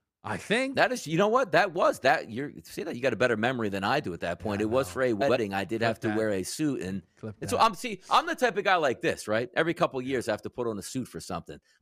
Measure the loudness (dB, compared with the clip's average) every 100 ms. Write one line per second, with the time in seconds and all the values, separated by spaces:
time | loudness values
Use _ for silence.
0 | _ _ -8 -8 -2 -2 0 2 2 2
1 | -2 2 4 2 4 2 2 2 2 4
2 | 2 2 -2 -8 -8 -10 -12 -10 -8 -2
3 | -2 2 2 4 2 0 -2 0 0 0
4 | -2 -4 -4 -4 -2 0 2 2 0 0
5 | 0 2 2 2 2 -2 -2 0 0 0
6 | -2 0 0 0 -4 -2 -2 -2 -4 -6
7 | -10 _ -14 -10 -4 2 2 2 -8 -8
8 | 2 2 2 0 0 0 2 2 2 2
9 | -2 -2 -2 -2 0 0 0 2 0 0
10 | -2 -2 0 -2 -4 -6 -4 -4 -6 -6
11 | -6 -10 -8 -8 -8 -16 _ _